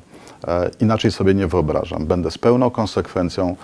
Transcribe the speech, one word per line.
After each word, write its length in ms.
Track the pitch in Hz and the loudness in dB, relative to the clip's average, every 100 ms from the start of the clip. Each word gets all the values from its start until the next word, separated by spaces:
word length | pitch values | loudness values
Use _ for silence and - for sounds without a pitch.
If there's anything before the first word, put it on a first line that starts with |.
| - - - - - | -12 -20 -20 -12 -4
E, 240 | 87 90 - | -2 -2 0
inaczej 320 | 110 110 110 | 0 2 0
sobie 220 | - 95 | 2 2
nie 140 | 98 95 | 2 2
wyobrażam. 580 | 90 76 76 82 80 78 | 0 0 -2 -4 -4 -2
Będę 260 | 90 80 | 0 -2
z 60 | - | 0
pełną 320 | 117 123 127 | 2 4 2
konsekwencją 840 | 120 107 104 90 95 90 - 90 90 | 0 -2 -2 -4 -2 -2 -2 -4 -4